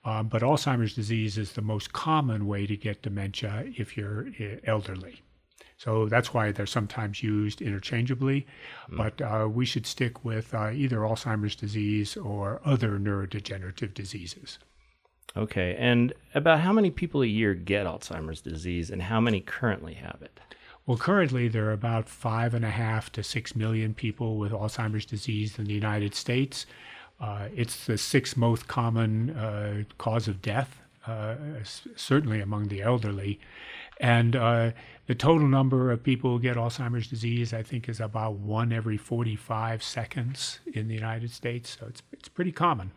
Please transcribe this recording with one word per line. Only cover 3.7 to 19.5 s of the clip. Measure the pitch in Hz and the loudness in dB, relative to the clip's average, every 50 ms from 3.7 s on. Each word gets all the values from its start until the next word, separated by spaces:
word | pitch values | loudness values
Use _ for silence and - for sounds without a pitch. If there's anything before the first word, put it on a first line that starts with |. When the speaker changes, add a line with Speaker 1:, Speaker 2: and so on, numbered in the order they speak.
| 240 | -6
Speaker 1:
if | - 104 - - | -6 -8 -6 -6
you're, | 110 101 101 107 107 - 277 220 - | -8 -6 -4 -6 -6 -6 -8 -8 -8
uh, | 110 101 110 - - | -8 -8 -8 -6 0
elderly. | 113 110 107 101 - 95 92 90 87 - - _ _ _ _ _ _ _ _ - - _ | 0 0 0 0 -4 -8 -10 -10 -12 -18 -20 _ _ _ _ _ _ _ _ -20 -20 _
So | _ - 120 110 110 110 | _ -2 0 2 2 4
that's | 107 113 120 120 - - | 4 4 2 2 4 2
why | 120 107 104 | 2 2 2
they're | 98 107 104 | 0 -2 -4
sometimes | - - 113 104 101 - 120 107 104 101 - | 0 0 0 0 0 -4 -4 -4 -4 -4 -2
used | - 110 107 104 107 104 - - | 0 2 2 2 2 0 -2 -2
interchangeably, | 190 110 101 98 - - 123 117 120 127 131 120 135 135 139 143 135 - - - - - - - - - | -4 -2 -2 -2 -4 -2 0 0 2 0 0 0 2 2 2 2 0 -4 -16 -18 -18 -16 -16 -16 -14 -8
Speaker 2:
Mm. | 82 | -4
Speaker 1:
but, | - 101 110 - - | -2 -2 -2 -2 -4
uh, | - 107 104 110 110 | -4 -2 0 0 2
we | 110 110 120 127 | 2 2 2 0
should | 123 - - 113 | 2 0 -2 -4
stick | - - - 131 117 120 - - | -4 -2 0 0 -2 -2 -4 -6
with, | 117 110 110 110 - - | -4 -4 -4 -4 -4 -2
uh, | 110 107 107 113 | -2 -2 -2 0
either | 147 139 131 117 110 | 0 0 0 2 2
Alzheimer's | 107 107 113 - - 117 110 107 104 104 - | 2 0 0 0 0 -2 0 0 0 -2 -2
disease | - - 101 104 107 104 104 107 107 104 104 - | -4 -6 -4 -2 0 0 2 2 2 0 -2 -4
or | 214 175 107 101 104 98 101 117 - - | -6 -6 -4 -4 -2 -4 -4 -4 -2 2
other | 143 139 117 117 110 101 | 2 4 4 4 0 0
neurodegenerative | 101 101 104 101 98 98 92 - 104 101 - 98 98 92 95 92 - 120 98 95 | 0 0 0 0 -2 -2 -4 -6 -8 -6 -6 -8 -8 -8 -10 -8 -8 -8 -8 -8
diseases. | - 101 92 - 98 87 85 - - - - - - - _ _ _ _ _ _ _ _ _ _ _ _ - _ | -10 -10 -10 -10 -10 -12 -12 -14 -14 -16 -18 -18 -18 -20 _ _ _ _ _ _ _ _ _ _ _ _ -8 _
Speaker 2:
Okay, | - 110 107 - 98 90 90 90 | -4 -2 0 0 0 0 0 0
and | - 120 123 120 120 120 131 - - - - - | 2 4 4 6 6 4 2 0 -6 -16 -2 -2
about | 147 151 165 160 156 | 4 6 6 6 6
how | 170 185 208 | 6 4 4
many | 220 208 180 | 4 4 4
people | - - 175 165 - 143 | 2 -2 -4 -2 2 2
a | 131 | 2
year | 113 104 110 113 101 95 | 2 2 4 4 4 2
get | 87 85 92 101 104 98 | 0 0 0 0 0 0
Alzheimer's | 87 82 - - - 82 80 78 78 80 - | -2 -4 -6 -10 -10 -8 -6 -6 -8 -8 -8
disease | - 67 80 78 85 90 87 87 82 - | -8 -8 -8 -6 -4 -4 -2 -2 -4 -4
and | 101 92 90 | -4 -6 -2
how | 95 113 110 | 0 2 4
many | 113 117 110 95 | 4 4 4 2
currently | - - | 0 -6